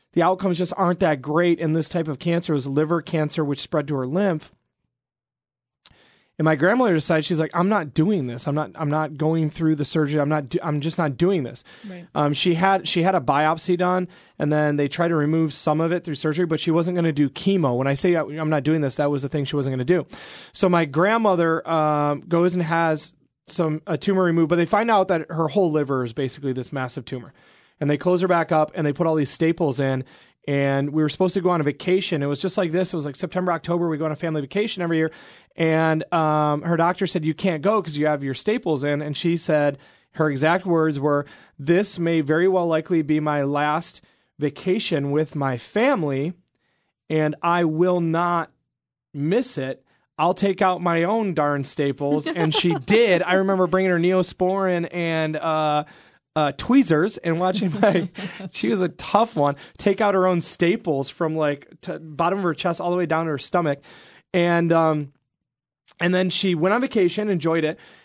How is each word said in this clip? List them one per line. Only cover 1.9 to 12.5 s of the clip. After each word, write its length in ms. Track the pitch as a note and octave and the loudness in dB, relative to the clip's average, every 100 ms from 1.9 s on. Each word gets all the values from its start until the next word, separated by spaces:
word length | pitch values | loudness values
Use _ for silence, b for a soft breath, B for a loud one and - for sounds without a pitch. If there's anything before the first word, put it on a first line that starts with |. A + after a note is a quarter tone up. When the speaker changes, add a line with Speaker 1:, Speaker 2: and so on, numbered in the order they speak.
| F3 D#3 | -4 -4
Speaker 1:
of 100 | C#3 | -4
cancer 360 | E3+ E3+ E3+ D3 | -2 0 0 -2
was 100 | C3+ | 0
liver 380 | C#3 D#3 E3+ | 0 0 0
cancer, 400 | D#3 D#3+ D3+ - D3 | 0 -2 -2 -2 -2
which 140 | C#3 | -4
spread 260 | - D#3+ C#3+ | -4 -4 -2
to 60 | C#3+ | -4
her 120 | B2+ | -2
lymph. 440 | E3+ G3+ D#3 - _ _ _ _ _ _ _ _ _ _ _ _ _ - b b b b - | 0 0 0 -6 _ _ _ _ _ _ _ _ _ _ _ _ _ -20 b b b b -2
And 60 | D#3+ | 0
my 100 | D3+ | 2
grandmother 380 | E3+ A#3+ A#3+ | 4 4 2
decided, 320 | D#3+ - D#3+ D3 | 2 2 0 0
she's 140 | E3 | -2
like, 100 | D#3+ E3+ | -2 0
"I'm 120 | F#3 | 0
not 280 | G#3 D3+ - | 0 -2 0
doing 320 | E3+ G3+ B2 | 0 0 -2
this. 200 | A#2+ - | -6 -4
I'm 60 | |
not, 160 | D3 D3 - | -4 -4 -4
I'm 160 | D3 | -2
not 260 | D3+ D#3 D3 | -2 -2 -2
going 320 | D#3 E3 D#3 | 0 0 -2
through 240 | D#3 D#3+ D3+ | 0 0 0
the 100 | C#3+ | 0
surgery. 360 | E3 D3 D3+ | 0 0 0
I'm 80 | C#3+ | 0
not 200 | D#3 C3 | -2 -2
do-, 100 | F3 | -4
I'm 200 | E3 D3 | -2 -4
just 180 | D3+ D#3 | -4 -2
not 180 | D#3 A#2+ | -2 0
doing 240 | F3 F#3+ | 0 0
this." 220 | B2+ B2 B B G3+ | -2 -10 B B -16
Speaker 2:
Right. 160 | F3+ E3 | -16 -8
Speaker 1:
Um, 200 | D3 D3 | -2 0
she 200 | C#3+ F3+ | 0 0